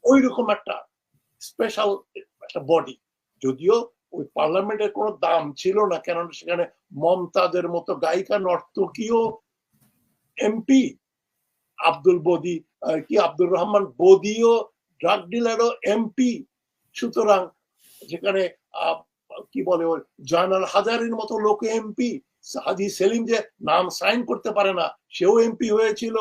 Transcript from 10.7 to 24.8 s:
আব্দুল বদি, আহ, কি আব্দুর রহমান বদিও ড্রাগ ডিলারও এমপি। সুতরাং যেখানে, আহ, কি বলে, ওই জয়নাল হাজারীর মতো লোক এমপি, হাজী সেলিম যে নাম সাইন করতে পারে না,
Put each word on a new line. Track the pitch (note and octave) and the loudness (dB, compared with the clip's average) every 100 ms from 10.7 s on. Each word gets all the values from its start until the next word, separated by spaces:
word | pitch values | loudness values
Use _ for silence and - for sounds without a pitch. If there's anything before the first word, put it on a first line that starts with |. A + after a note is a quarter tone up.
| C4+ B3 - _ _ _ _ _ _ _ - | 4 4 -6 _ _ _ _ _ _ _ -2
আব্দুল | D#3+ D#3 D3 F3+ | -2 2 2 2
বদি, | D#3 E3+ E3 E3 _ _ | 2 0 -2 -6 _ _
আহ, | D#3 D#3+ - | -4 -4 0
কি | G#3 | 2
আব্দুর | E3+ D3+ F3 | 2 0 0
রহমান | F3+ F3+ G3+ G3 | 0 0 0 -2
বদিও | - F3 F#3+ G3 A3 A#3 A#3 G#3+ _ _ _ | 2 6 6 6 2 2 2 -2 _ _ _
ড্রাগ | - G3+ F3 | 0 0 -2
ডিলারও | A#3 A#3 A3+ A#3 - | -2 -2 0 0 0
এমপি। | - G#3+ A3+ - B3+ A#3 - _ _ _ _ | -2 0 -2 0 0 0 -10 _ _ _ _
সুতরাং | - A#3 A#3 G#3+ G3 F3+ _ _ _ _ - - | -8 -6 0 4 4 2 _ _ _ _ -20 -14
যেখানে, | E3 F#3+ F#3+ F3+ - _ | -6 -2 0 -2 -6 _
আহ, | - - D#3+ _ _ _ - - | -6 -4 -4 _ _ _ -20 -12
কি | C4+ | -8
বলে, | - F3 | -2 0
ওই | E3 D#3+ - _ | 0 -2 -6 _
জয়নাল | C3+ E3 F#3+ F#3+ | -2 0 2 0
হাজারীর | F#3 G3 G#3 A3+ A#3 | 2 0 0 -2 -2
মতো | A3+ G#3+ A3 | -6 -6 -2
লোক | G#3+ G#3 | 0 0
এমপি, | A3 A3+ G#3+ G#3+ A#3+ - _ _ - - | 0 -2 -4 -4 -4 -4 _ _ -12 -8
হাজী | - F#3 G3+ | -6 -2 -4
সেলিম | - G3 A#3 | 0 0 0
যে | A3+ A3+ G#3+ _ | 0 -2 -2 _
নাম | D3 E3 F#3 | 0 2 2
সাইন | - F#3 A#3+ | -2 0 0
করতে | - A#3+ A3+ | -2 -4 -2
পারে | G#3 G3 | 0 0
না, | F3+ | 0